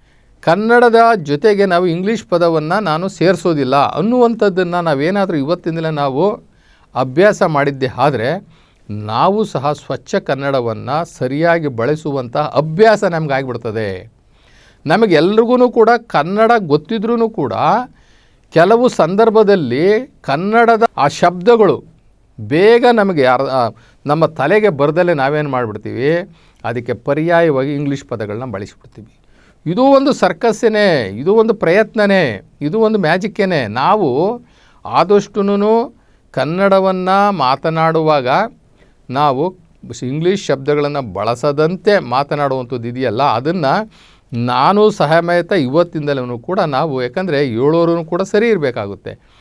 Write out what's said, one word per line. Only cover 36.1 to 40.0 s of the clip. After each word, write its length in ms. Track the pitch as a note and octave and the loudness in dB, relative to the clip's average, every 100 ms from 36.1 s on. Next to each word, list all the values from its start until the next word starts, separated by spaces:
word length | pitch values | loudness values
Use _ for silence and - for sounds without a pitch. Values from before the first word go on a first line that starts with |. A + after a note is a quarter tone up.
| _ _ | _ _
ಕನ್ನಡವನ್ನು 1000 | - C3+ F3+ G3 F#3+ F#3+ F#3 F#3 G3 G3+ | -6 -4 0 2 2 2 -2 0 2 2
ಮಾತನಾಡುವಾಗ 960 | F#3+ B2+ C#3 E3 D#3+ D#3+ D#3+ D#3 D3 B2 D3+ A3+ - _ _ _ _ - | 0 0 0 -2 0 0 0 2 0 2 0 -2 -8 _ _ _ _ -8
ನಾವು 460 | B2+ D3 C3 F3 F#3 _ _ B2 A#2 | -2 0 0 -4 -6 _ _ -18 -12